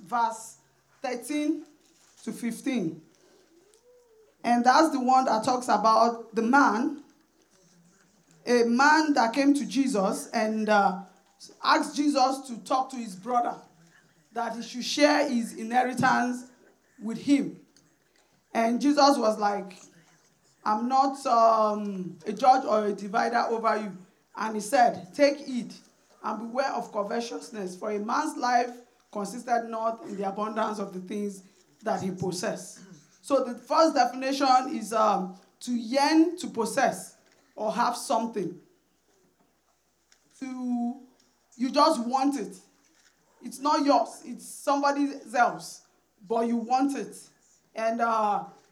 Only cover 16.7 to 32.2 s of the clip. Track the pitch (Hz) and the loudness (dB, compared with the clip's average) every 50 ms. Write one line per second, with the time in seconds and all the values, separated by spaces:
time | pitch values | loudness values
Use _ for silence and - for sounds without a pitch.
16.7 | _ _ _ _ _ _ 214 220 226 - - - 285 262 202 160 - - _ _ | _ _ _ _ _ _ -10 -10 -10 -6 0 2 2 2 2 -2 -8 -14 _ _
17.7 | _ _ _ _ _ _ _ _ _ _ _ _ _ _ _ _ _ 226 226 233 | _ _ _ _ _ _ _ _ _ _ _ _ _ _ _ _ _ 0 0 0
18.7 | 240 240 - 285 294 294 277 277 - 240 226 214 214 214 208 208 202 196 180 185 | 0 2 2 2 4 6 6 6 6 4 2 0 0 2 0 -2 -2 -2 -6 -10
19.7 | - - - - _ _ _ _ _ _ _ _ _ _ _ _ _ _ _ 214 | -16 -20 -20 -20 _ _ _ _ _ _ _ _ _ _ _ _ _ _ _ -2
20.7 | 214 233 233 247 269 262 277 294 277 - - 262 233 233 226 226 226 220 214 214 | -2 -2 -2 0 2 2 2 2 0 -2 -2 2 4 6 6 6 6 4 2 0
21.7 | 208 208 208 202 196 185 180 170 - - - - 202 - 254 254 262 277 - - | 0 -2 -4 -6 -6 -6 -8 -10 -12 -10 -8 -8 -6 2 6 6 6 6 4 2
22.7 | 214 214 214 208 202 190 202 202 185 233 - 233 240 233 - - 226 220 - 226 | 0 0 0 0 -4 -6 -8 -4 -2 -2 -2 0 0 0 0 0 -2 0 0 0
23.7 | 214 220 214 202 180 180 - _ _ _ _ _ _ - 208 220 220 214 202 - | 0 0 -4 -8 -12 -14 -20 _ _ _ _ _ _ -8 -6 -6 -6 -6 -6 0
24.7 | 277 254 240 214 - - - - - - 285 285 - - - - 254 240 - - | 2 4 4 4 2 -2 -10 -14 0 4 4 4 4 0 -8 -8 -8 -8 -8 -8
25.7 | - - _ _ _ _ _ _ _ _ - 214 220 214 226 226 233 254 269 277 | -14 -18 _ _ _ _ _ _ _ _ -8 -8 -8 -8 -8 -6 -4 -2 -2 -2
26.7 | - - - - - - 196 196 233 233 233 - 294 285 277 - - 214 196 180 | -2 -4 -6 -6 -4 -4 -4 -2 -4 -4 -4 -6 -10 -12 -12 -12 -10 -10 -8 -8
27.7 | 180 - - 214 208 202 208 220 247 285 302 302 285 294 247 240 247 240 240 240 | -10 -8 -6 -6 -4 -4 -4 -2 -2 -2 -2 -4 -4 -4 -2 -2 0 -2 -2 -6
28.7 | - - - _ _ _ _ _ - 208 202 185 - 240 240 254 240 233 226 226 | -8 -16 -20 _ _ _ _ _ -10 -10 -10 -8 -10 -12 -6 -4 -4 -4 -4 -6
29.7 | 226 226 220 226 226 - - 185 202 185 196 190 - 214 208 220 226 220 220 226 | -8 -6 -4 -6 -6 -6 -12 -14 -10 -6 -6 -6 -6 -6 -6 -6 -4 -4 -4 -4
30.7 | 214 208 202 180 175 185 185 - 107 208 - - 190 - - - _ _ _ _ | -4 -8 -8 -10 -10 -12 -10 -8 -8 -6 -6 -8 -10 -12 -18 -20 _ _ _ _
31.7 | _ _ - 214 190 180 180 190 175 - | _ _ -6 -4 -4 -2 -4 -6 -4 -4